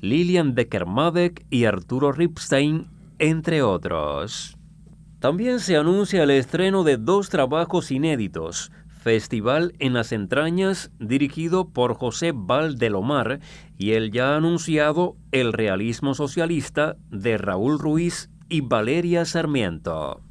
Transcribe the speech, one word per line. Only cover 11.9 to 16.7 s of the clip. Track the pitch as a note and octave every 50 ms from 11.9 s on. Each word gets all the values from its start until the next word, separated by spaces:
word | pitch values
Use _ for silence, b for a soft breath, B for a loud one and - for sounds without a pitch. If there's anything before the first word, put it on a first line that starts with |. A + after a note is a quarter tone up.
| A2+
José | - - A#2+ A2 - E3+ E3+ D#3
Valdelomar, | A#2+ G2 F2+ B2 C3+ D#3 D#3+ C#3+ A#2+ A#2 A2+ G#2 F#2+ F#2+ B2+ D3 C#3+ A#2 A2 C3 C#3 B B B B B B B -
y | F#2+ G#2 A2
el | A2+ A2+ A2
ya | G2+ A#2+ B2 C3+ C#3+
anunciado | D3+ D#3+ E3 E3+ E3 E3+ - D#3+ D3+ D3+ D3+ D3+ D#3+ F3+ F3+ - - - -
El | - C3 B2+ A#2 A2
realismo | A2+ A2+ G#2 F#2+ F#2+ G#2 A2+ A#2 - - C#3 C3+
socialista, | - D3 C#3 - - E3 E3 E3+ D#3 - -